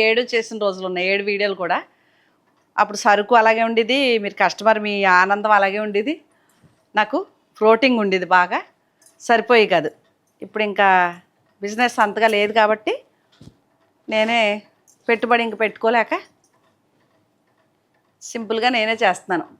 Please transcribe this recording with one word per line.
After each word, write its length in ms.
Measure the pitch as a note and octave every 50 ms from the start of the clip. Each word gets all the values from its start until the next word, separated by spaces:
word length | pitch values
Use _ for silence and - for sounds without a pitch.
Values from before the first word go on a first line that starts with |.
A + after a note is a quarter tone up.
| A3
ఏడు 160 | A3 A3+ A#3+ B3 A#3 B3
చేసిన 260 | A#3 A3 - A3+ G#3+ G#3
రోజులు 220 | G3+ F#3 F#3 F#3+ F#3
ఉన్నాయి, 160 | F#3 F3 F3+ F#3 G3
ఏడు 120 | G3+ G3+ G#3
వీడియోలు 260 | G3+ G3 G#3 G3+ G3 F3+ F3+
కూడా. 160 | E3+ F3+ C#4 D#4+ - _ _ _ _ _ _ _ _ _ _ _ _ _ _ _ _ _ -
అప్పుడు 180 | G#3 G#3 - G3+ -
సరుకు 300 | A#3 G3+ G3+ G#3 G3+ B3+ A#3
అలాగే 220 | A3 A3 A3+ A3+ A3+ A3+
ఉండేది, 300 | A3+ A3+ A#3 G#3 B3+ C#4 C#4 B3+ A#3 A3 G3+
మీరు 120 | G3+ G3 - G3+
కస్టమర్ 380 | F3 - - G3+ A3 A3 G#3+ G#3
మీ 80 | G#3 G3+ G3+ G3 F#3+ F3+ F3+
ఆనందం 320 | F#3 F#3+ G3+ G#3 G#3 G#3+ G#3+ G3+
అలాగే 220 | G3 G3 G3 G#3 G#3+
ఉండేది, 280 | G#3+ G3 G3+ G#3+ C4+ E4 - _ _ _ _ _ _ _ _ _ _ _ _ _ _ _ G#3
నాకు 200 | G#3 G#3 - E4+ G4+ - _ _ _ _ _ -
ఫ్లోటింగ్ 400 | G#3+ A3 A3+ A3 C#4 C4 B3 A3+ G#3
ఉండేది 220 | G3 F#3 F#3 F3+ E3 F#3 F3+
బాగా, 220 | F3+ F3+ A3 D#4+ F#4+ - _ _ _ _ _ _ _ _ _ _ - -
సరిపోయి 380 | A#3 A3+ A3 A3 B3 A3+ G#3 F3 F#3
కాదు. 160 | E3 D3 D3+ - _ _ _ _ _ _ _ _ _ -
ఇప్పుడు 180 | G3 - G#3+ G#3+ G#3
ఇంకా 180 | G3 G3 G3+ G3 F#3 F#3 F3+ F3 F3 F3 - _ _ _ _ _ _ _ G3+
బిజినెస్ 340 | G3+ G#3+ A3 B3 A#3+ A#3 - A3
అంతగా 240 | G#3 F#3+ G#3+ A3 A3 G#3+
లేదు 160 | G#3 G#3 G#3 G#3+ A3+
కాబట్టి 320 | G#3+ G#3 G#3+ G#3+ - E4+ A#4 D5 - _ _ _ _ _ _ _ - - _ _ _ _ _ _ _ _ _ _ _ - A3
నేనే 280 | A3 A3 A3 A#3 A#3 A3 G#3 G#3 G#3+ - _ _ _ _ _ _ _ _ -
పెట్టుబడి 340 | A#3 A3+ B3 A3+ A#3+ A#3 A#3
ఇంక 100 | A3+ G#3+ G3+
పెట్టుకోలేక 540 | A3+ G#3 - - - A3+ A#3+ A#3 G#3+ - D#4 F#4+ - _ _ _ _ _ _ _ _ _ _ _ _ _ _ _ _ _ _ _ _ _ _ _ _ _ _ _ _ _ _ _ _ _ _ _ _ _ _ _ - -
సింపుల్గా 380 | - A#3+ A3+ G3 A3 A3+ A3 B3 B3+
నేనే 180 | A#3 G#3+ A3 A3+ A3 A#3+
చేస్తున్నాను. 440 | G3 F3+ - - - F#3 E3 - - -